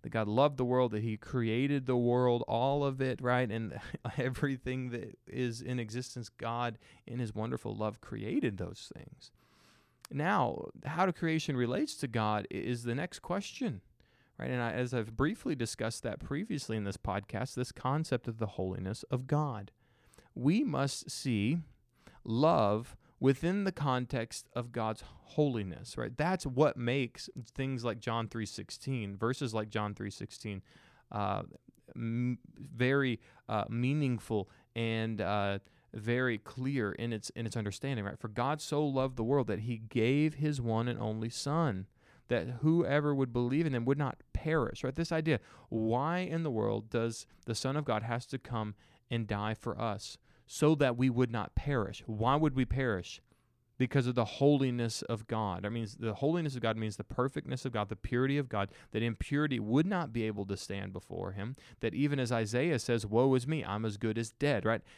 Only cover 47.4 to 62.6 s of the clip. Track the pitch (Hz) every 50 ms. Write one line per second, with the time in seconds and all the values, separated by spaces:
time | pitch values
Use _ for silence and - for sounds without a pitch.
47.4 | - - 113 - - 131 139 151 143 - 113 107 110 117 117 120 - - - -
48.4 | - - 123 113 110 107 101 - - - _ _ _ - 120 117 110 104 107 101
49.4 | 104 107 110 - - 120 85 - 113 113 101 107 - - - - _ _ _ _
50.4 | _ - - - 156 151 160 139 143 127 117 120 131 131 117 123 127 113 113 113
51.4 | 98 - - - - 147 143 120 101 - - - - - 110 104 113 127 139 151
52.4 | 156 147 131 131 123 - 120 135 131 120 101 90 87 - - - - _ _ _
53.4 | _ _ _ _ _ _ _ - 127 120 - 139 120 123 120 123 110 - - -
54.4 | 139 147 147 135 135 127 120 120 117 113 - - - - 117 107 110 - 117 113
55.4 | 107 98 87 92 95 104 117 117 113 104 - - 113 110 104 - 139 151 165 175
56.4 | 160 147 131 123 113 113 113 113 110 107 104 - - - - - 127 135 - -
57.4 | - 127 127 120 - 131 113 107 104 101 107 - - - 123 120 131 135 139 147
58.4 | 135 127 110 101 98 101 - - - - - 113 117 117 107 - - - 143 143
59.4 | 151 147 127 113 104 107 117 147 165 190 208 180 160 117 113 120 110 110 104 101
60.4 | 101 95 98 - - - 101 98 101 95 95 90 - - 87 90 92 95 98 95
61.4 | 101 120 135 - - - - - - 113 - 131 143 147 143 139 127 113 123 117
62.4 | 110 104 117 123